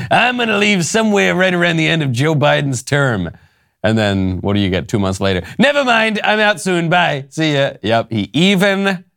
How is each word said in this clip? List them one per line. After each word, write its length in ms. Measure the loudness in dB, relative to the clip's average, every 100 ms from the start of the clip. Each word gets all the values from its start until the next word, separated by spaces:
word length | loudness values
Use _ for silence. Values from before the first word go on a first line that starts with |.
| -2
"I'm 260 | 0 0 -2
gonna 220 | -2 0
leave 260 | 0 0 0
somewhere 480 | 0 0 2 0
right 220 | 2 0 2
around 220 | 0 0
the 100 | 0
end 160 | 0
of 80 | 0
Joe 240 | 0 0 2
Biden's 480 | 2 2 0 -4
term." 480 | -2 0 0 0 -4 -8 _ _ _ _
And 160 | 0 2
then 440 | 2 0 0 -2
what 120 | -2
do 60 | 0
you 100 | 0
get 180 | -2 -2
two 120 | -2
months 200 | -2 -2
later? 220 | 0 -2 -4 0
"Never 260 | 2 2
mind, 360 | 0 0 0 -2
I'm 160 | 0 2
out 220 | 2 0
soon, 260 | -2 -2 2
bye, 360 | 2 0 -2 -6
see 260 | -4 0 0
ya." 160 | -2 -2
Yep, 300 | -2 0 0
he 180 | -4 -2
even 760 | 0 2 4 2 0 -2 -4 -10